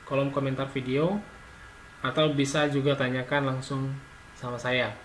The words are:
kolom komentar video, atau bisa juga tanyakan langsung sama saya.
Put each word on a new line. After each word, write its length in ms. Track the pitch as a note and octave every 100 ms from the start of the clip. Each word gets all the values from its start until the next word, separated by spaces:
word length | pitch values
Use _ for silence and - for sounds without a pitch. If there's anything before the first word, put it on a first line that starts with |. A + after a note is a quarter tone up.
kolom 260 | - C#3 C#3
komentar 380 | C#3 C3+ C3 C3+
video, 480 | C#3 B2 C3+ E3 G#3 - - - - - - - -
atau 260 | C3 C#3 D#3 C#3
bisa 320 | C#3 D3+ D3
juga 320 | C#3 C#3 C3+
tanyakan 560 | C3 B2+ B2+ C#3+ C#3 C3
langsung 340 | - C#3 C3+ C#3 - - - -
sama 240 | B2 A#2+
saya. 320 | B2 B2+ A2+ A2